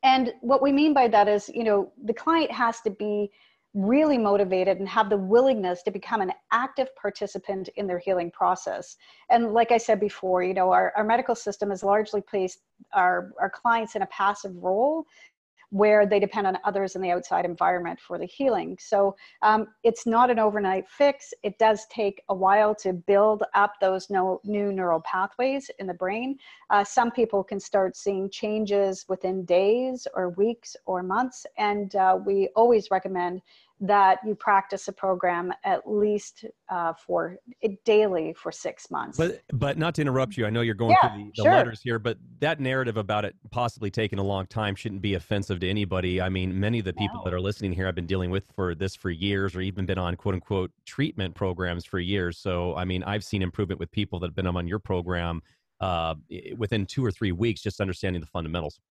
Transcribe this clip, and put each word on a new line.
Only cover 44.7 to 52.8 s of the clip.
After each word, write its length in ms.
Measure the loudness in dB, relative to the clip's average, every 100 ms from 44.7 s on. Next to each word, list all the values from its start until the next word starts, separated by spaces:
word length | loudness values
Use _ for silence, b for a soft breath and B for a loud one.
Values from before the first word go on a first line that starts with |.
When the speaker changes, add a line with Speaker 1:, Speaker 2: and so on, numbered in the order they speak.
| -4
Speaker 2:
shouldn't 260 | -6 -4
be 100 | -2
offensive 480 | -2 -2 -4 -2 -2
to 80 | -2
anybody. 540 | -2 -2 -2 -2 0
I 80 | -2
mean, 280 | -2 -2 -2
many 200 | -2 -2
of 80 | -4
the 80 |
people 240 | -4 -4 -4
Speaker 1:
No. 60 |
Speaker 2:
that 100 | -6
are 60 | -4
listening 320 | -4 -4 -6
here 120 | -4
have 100 | -4
been 120 | -4 -4
dealing 240 | -2 -2
with 160 | -4 -6
for 200 | -6 -4
this 220 | -4 -6 -6
for 140 | -8
years, 440 | -4 -2 -2 -2
or 60 | -4
even 240 | -8 -6
been 140 | -4 -2
on 180 | -2 -4
quote 200 | -4 -4
unquote 340 | -2 -4 -4 _ -20
treatment 480 | -4 -4 -2 -8
programs 500 | -4 -4 -2 -4 -4
for 140 | -6 -6
years. 400 | -2 -2 -2 -4
So, 360 | -4 -2 -2
I 100 | -4